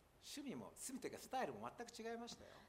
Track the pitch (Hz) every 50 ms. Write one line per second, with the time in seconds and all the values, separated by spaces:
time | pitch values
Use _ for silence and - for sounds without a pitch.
0 | - - - - - - - 277 294 269 165 123 101 85 - - - - 262 226
1 | - - - - - 220 - - 233 - 123 101 104 - - - 240 226 - -
2 | 220 226 233 226 240 233 - - - - - - -